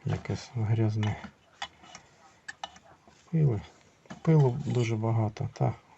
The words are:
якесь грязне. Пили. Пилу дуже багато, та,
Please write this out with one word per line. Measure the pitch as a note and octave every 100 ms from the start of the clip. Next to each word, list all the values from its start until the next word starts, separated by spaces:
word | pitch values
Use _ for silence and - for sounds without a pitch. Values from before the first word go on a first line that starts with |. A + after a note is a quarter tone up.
| -
якесь | G#2 - G2+ - A#2
грязне. | G#2+ A2 A2 G#2+ G#2 F2+ - - _ - - _ - - - _ - _ - - - - - - _ - -
Пили. | E3 D3 G#2 D#2+ - _ _ - -
Пилу | - D#3+ C3 A#2+ A#2
дуже | A#2+ A2+ A2
багато, | A2+ A2+ G#2+ - A2
та, | - B2+ - -